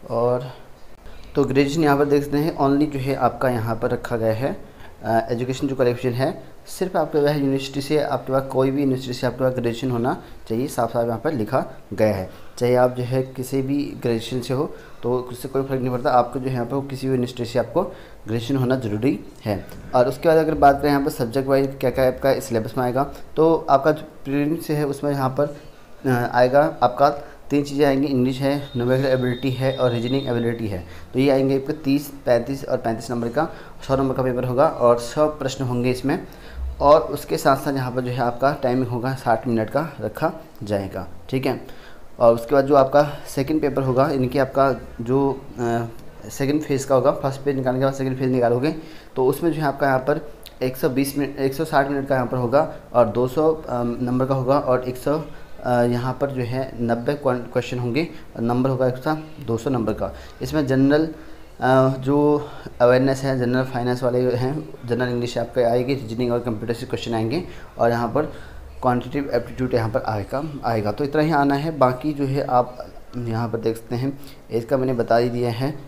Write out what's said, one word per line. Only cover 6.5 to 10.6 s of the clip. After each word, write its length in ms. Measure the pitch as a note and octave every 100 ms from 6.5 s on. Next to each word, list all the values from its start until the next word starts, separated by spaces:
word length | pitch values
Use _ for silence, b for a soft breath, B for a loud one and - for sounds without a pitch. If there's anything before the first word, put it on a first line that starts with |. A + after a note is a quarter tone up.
| - -
सिर्फ 300 | - F#3 F3+
आपके 220 | D3+ D3+
वह 160 | C#3+ D3+
university 460 | C#3 C3+ C3+ C#3+
से, 200 | C3 D3+
आपके 320 | - C3 C3
पास 100 | C3 C3+
कोई 200 | C3 C3+
भी 100 | C3+
university 320 | C#3 B2+ C3
से 140 | B2 B2+
आपके 120 | -
पास 140 | C3
graduation 380 | A#2+ A#2 A#2 C3
होना 320 | A#2+ B2 F3 B B -
चाहिए, 180 | A2+